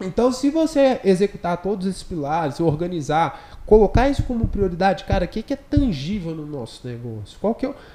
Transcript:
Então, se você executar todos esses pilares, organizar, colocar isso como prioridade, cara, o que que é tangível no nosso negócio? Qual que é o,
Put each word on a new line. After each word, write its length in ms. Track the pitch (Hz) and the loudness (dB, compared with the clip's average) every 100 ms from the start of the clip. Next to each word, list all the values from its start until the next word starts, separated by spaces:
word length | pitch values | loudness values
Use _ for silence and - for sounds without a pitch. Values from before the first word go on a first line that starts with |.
Então, 300 | 185 - 247 | -6 0 0
se 180 | 254 285 | 2 0
você 500 | 320 311 294 269 247 | 2 2 4 4 4
executar 540 | 190 180 202 - 175 175 | 2 2 2 -2 -4 -2
todos 300 | 190 208 190 | -2 -2 -4
esses 160 | 185 | -6
pilares, 560 | - 175 139 160 156 131 | -8 -6 -2 -2 -2 0
organizar, 1000 | 165 151 175 175 135 151 160 - - - - | 0 0 -2 -4 0 0 0 -2 -16 -8 6
colocar 440 | 214 196 233 269 | 6 6 4 4
isso 140 | 277 | 2
como 240 | - 233 214 | -2 0 0
prioridade, 580 | 202 190 170 190 - - | 0 -2 2 0 0 0
cara, 200 | 196 175 | -2 -2
o 20 | |
que 140 | 220 | -4
que 120 | - | -6
é 40 | 277 | -8
tangível 800 | - 294 269 143 143 208 165 160 | -2 0 2 0 -4 -6 -6 -8
no 100 | 147 | -8
nosso 420 | 147 113 - 123 | -8 -10 -12 -12
negócio? 500 | 117 120 110 98 - | -10 -10 -10 -12 -4
Qual 160 | 202 233 | -4 -2
que 100 | 262 | -4
é 40 | |
o, 60 | - - | -8 -16